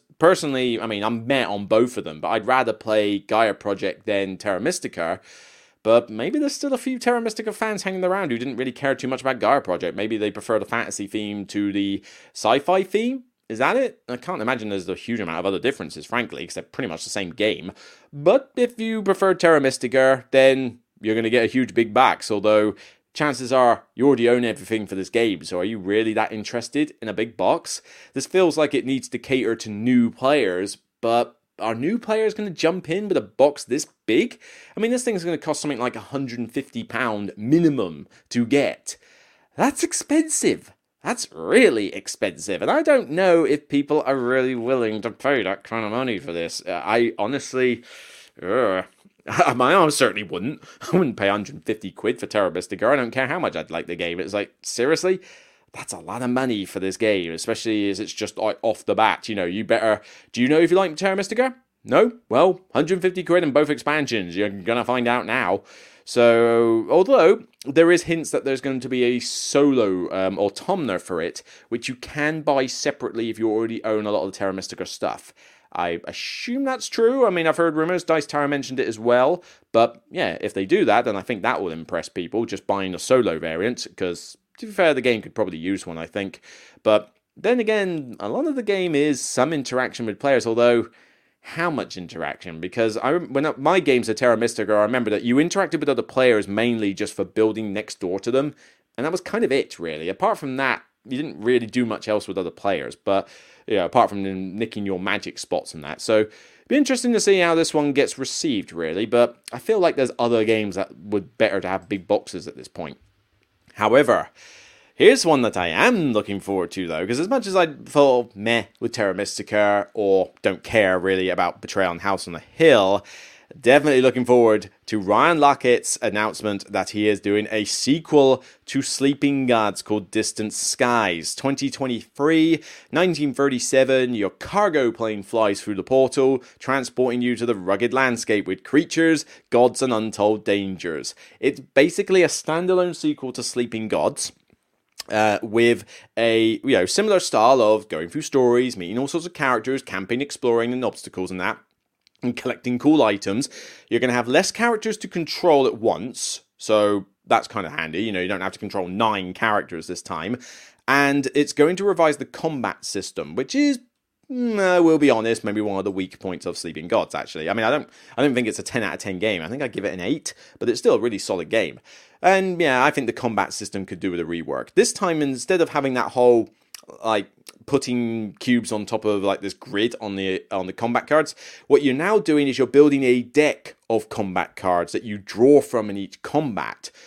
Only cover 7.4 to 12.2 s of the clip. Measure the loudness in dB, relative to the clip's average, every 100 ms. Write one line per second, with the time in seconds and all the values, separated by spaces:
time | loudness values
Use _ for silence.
7.4 | -8 -6 -6 -4 -6 -4 -2 -2 -2 -4
8.4 | -4 -6 -6 -4 -2 -2 -4 -4 -4 0
9.4 | 2 2 0 -2 -2 -4 -4 -2 -4 -4
10.4 | -2 -2 0 -4 -4 -8 -8 -6 -6 -8
11.4 | -6 -4 -2 -2 -2 -4 -8 -20